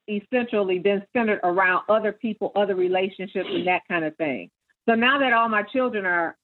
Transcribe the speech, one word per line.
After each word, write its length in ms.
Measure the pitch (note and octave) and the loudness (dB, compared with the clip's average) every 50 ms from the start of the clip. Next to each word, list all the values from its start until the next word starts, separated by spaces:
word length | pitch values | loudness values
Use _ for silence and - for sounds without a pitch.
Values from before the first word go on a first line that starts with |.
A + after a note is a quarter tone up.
| _ - | _ -6
essentially 720 | G#3 G#3 G3 - B3+ B3 A#3+ A#3+ A3+ G#3 G3+ F#3 F#3 F3+ | -6 -6 -4 -2 -2 -2 -2 0 0 0 0 2 0 0
been 240 | E3 G3+ G3+ G3 G3 - - | 2 2 0 0 -2 -4 -2
centered 240 | B3+ A3+ G#3+ G#3 - - | -2 0 0 0 0 0
around 400 | F3 F3 F#3 F#3+ F#3 F#3 F3 - - | 0 2 2 4 2 2 2 2 2
other 220 | G#3+ A3 G#3+ G#3 | 2 2 2 0
people, 400 | G3+ - - A3+ G#3 - G3+ - - | -4 -4 -6 -6 -6 -4 -6 -4 0
other 180 | G3+ G#3 G3 G3 | 0 0 0 2
relationships, 760 | F#3 F#3 F3+ F#3 F#3 F#3+ F#3+ - - F#3 G3 - G3 F3+ G3 | 0 0 0 0 0 -2 -2 -4 -8 -12 -8 -6 -6 -6 -4
and 160 | G3 F3 F3 F3+ | -4 -4 -2 0
that 140 | F3+ F3 - | -2 -2 -2
kind 180 | - F#3 E3+ D#3+ | -4 -4 -4 -4
of 120 | D#3 D3+ | -4 -4
thing. 340 | - E3 D3 B2+ G2+ F2 - _ _ _ _ _ _ _ - | -4 -4 -4 -4 -6 -8 -14 _ _ _ _ _ _ _ 0
So 80 | A#3 | 2
now 240 | A3+ A#3 B3+ C#4 C#4+ | 2 4 2 2 2
that 120 | C#4 B3+ A#3 | 2 2 4
all 160 | A3+ A3+ A3+ | 2 2 2
my 140 | G#3+ G#3 G3+ | 2 0 -2
children 420 | - - C4 B3+ B3 G#3+ G#3 F#3+ | -2 -2 -2 -2 -2 -2 -2 -2
are 320 | F#3 F3 F3 E3 D#3 - _ | -2 0 0 -2 -2 -6 _